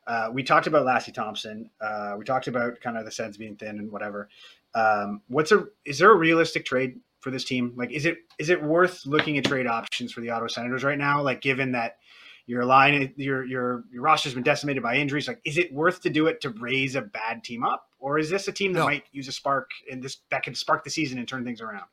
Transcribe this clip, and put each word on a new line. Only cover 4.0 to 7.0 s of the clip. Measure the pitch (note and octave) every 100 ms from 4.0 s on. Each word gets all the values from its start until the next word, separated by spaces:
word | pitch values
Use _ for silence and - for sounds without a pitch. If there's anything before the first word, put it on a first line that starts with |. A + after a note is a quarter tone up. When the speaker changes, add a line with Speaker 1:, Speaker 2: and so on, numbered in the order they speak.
| G#2 G2+ G2+ - - - _
Speaker 1:
Um, | A2+ A2 G#2 G2+ G#2 -
what's | B2+ D#3
a, | G3+ F3 -
is | - C3+
there | F#3+
a | G#3
realistic | D#3+ E3 D#3+ D#3+ -
trade | B2+ C3 B2+